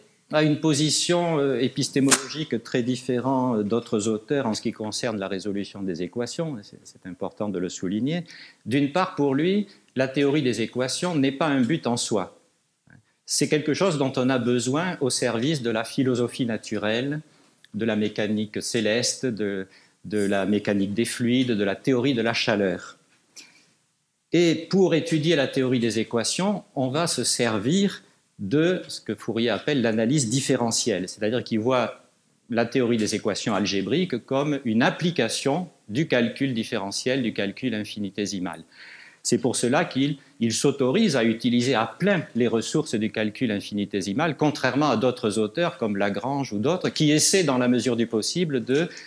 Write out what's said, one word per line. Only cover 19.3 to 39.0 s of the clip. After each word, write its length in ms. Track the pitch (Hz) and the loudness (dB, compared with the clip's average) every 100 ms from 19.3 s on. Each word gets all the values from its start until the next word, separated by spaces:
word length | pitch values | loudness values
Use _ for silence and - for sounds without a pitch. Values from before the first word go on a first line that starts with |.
| 104 101 98 95 - _ _ | -2 -4 -4 -8 -14 _ _
de 140 | 87 104 | -4 0
la 280 | 101 98 95 | 2 2 2
mécanique 480 | 104 107 101 98 | 2 2 2 0
des 120 | 101 117 | 0 -2
fluides, 460 | - 117 127 123 | 0 2 2 2
de 120 | 104 | 2
la 120 | 98 98 | 0 0
théorie 380 | - 127 135 | 0 2 2
de 80 | 117 | 2
la 120 | 117 | 0
chaleur. 640 | - - 104 95 87 - - _ _ _ - - _ _ _ _ _ _ _ _ | 0 2 2 2 -2 -8 -20 _ _ _ -20 -20 _ _ _ _ _ _ _ _
Et 340 | 165 170 151 - | 2 4 2 2
pour 260 | 190 175 160 | 4 4 4
étudier 420 | - 160 156 151 | 2 2 4 2
la 100 | 131 | 2
théorie 320 | 139 131 127 | 2 2 2
des 200 | 117 107 | 2 0
équations, 640 | 107 117 107 - 196 180 - 143 | 0 0 0 0 -2 -2 -6 -4
on 140 | 127 | -2
va 180 | 147 170 | 0 -2
se 160 | - | 0
servir 800 | 113 - 117 107 117 190 196 - - _ _ - | 0 2 2 2 2 2 2 -2 -16 _ _ -10
de 420 | 98 143 170 185 - | -2 2 2 0 -6
ce 120 | - | -10
que 140 | - | -8
Fourier 380 | 104 - 113 117 | -8 -4 -2 0
appelle 320 | 98 - 143 | 0 0 0
l'analyse 440 | 117 110 113 151 117 | 2 2 2 2 2
différentielle, 800 | 127 131 123 117 - 120 90 92 | 0 2 2 2 0 0 -2 -4
c'est-à-dire 360 | - 107 120 | -4 -2 -2
qu'il 160 | 113 110 | -2 0
voit 440 | 120 127 110 - _ _ _ _ - | 2 2 0 -6 _ _ _ _ -6
la 160 | 117 113 | -2 0
théorie 320 | 135 117 117 | 2 2 2
des 160 | 104 | 0
équations 400 | 101 110 92 120 | -2 -2 -2 0
algébriques 720 | 98 98 98 95 151 180 120 - | 0 0 -2 0 0 0 -4 -2
comme 340 | 135 147 139 117 | -2 0 -2 0
une 160 | 110 | 2
application 880 | 165 - 151 - 113 - 135 160 180 - - | 2 2 -2 0 -2 0 -2 -2 -4 -12 -6
du 180 | 117 160 | -4 0
calcul 480 | 127 117 - 139 113 | 2 0 0 -2 -2
différentiel, 640 | 104 113 98 - 127 135 | -4 -4 -4 -4 -2 0
du 120 | 110 | -2
calcul 420 | - 101 - 127 107 | -2 -4 -4 -4 -4
infinitésimal. 880 | 98 104 98 107 98 98 87 80 - - - - | -6 -6 -6 -4 -4 -4 -6 -8 -16 -20 -20 -20